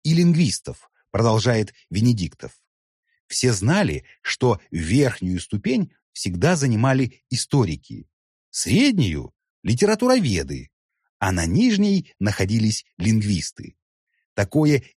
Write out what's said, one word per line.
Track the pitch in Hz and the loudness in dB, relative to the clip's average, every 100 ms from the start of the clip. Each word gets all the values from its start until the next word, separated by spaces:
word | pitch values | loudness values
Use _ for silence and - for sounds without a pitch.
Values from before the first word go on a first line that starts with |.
и | 156 | 0
лингвистов, | 165 175 160 139 - - - _ _ _ | 2 4 4 2 -2 -10 -16 _ _ _
продолжает | 98 117 110 113 113 104 - - | 0 2 2 2 0 -2 -8 -8
Венедиктов. | 95 120 110 85 - - _ _ _ _ _ _ _ - | 0 2 2 -4 -10 -18 _ _ _ _ _ _ _ -12
Все | - 123 | -2 0
знали, | 98 107 196 139 73 - _ | 0 0 2 0 -4 -10 _
что | - - 127 95 - | -8 -2 0 0 -4
верхнюю | 82 80 131 131 - 92 90 | -6 0 2 2 0 -4 -4
ступень | - 104 220 247 160 _ _ | -6 -6 -2 -2 -2 _ _
всегда | - 101 87 147 175 | -10 -6 0 0 2
занимали | 135 110 135 131 127 - - | 0 2 2 2 -2 -6 -10
историки, | 123 - 143 98 71 - 52 - _ _ _ _ | -8 -2 0 0 -4 -12 -20 -20 _ _ _ _
среднюю — | - - 185 277 196 104 73 - _ _ _ | -8 0 2 2 2 0 -2 -10 _ _ _
литературоведы, | - 123 208 220 247 254 156 87 69 69 64 _ _ _ _ - | -2 2 2 2 2 2 2 -2 -4 -10 -12 _ _ _ _ -4
а | 98 | -2
на | 92 82 | 0 0
нижней | 120 247 202 208 196 - - | 2 2 2 2 0 -4 -4
находились | 104 101 98 110 110 107 - - | -4 -2 0 0 0 -2 -8 -4
лингвисты. | 101 110 104 90 - - - _ _ _ _ _ _ - | 0 0 0 -2 -4 -12 -18 _ _ _ _ _ _ -6
Такое | 98 151 151 139 - | -2 2 2 2 -2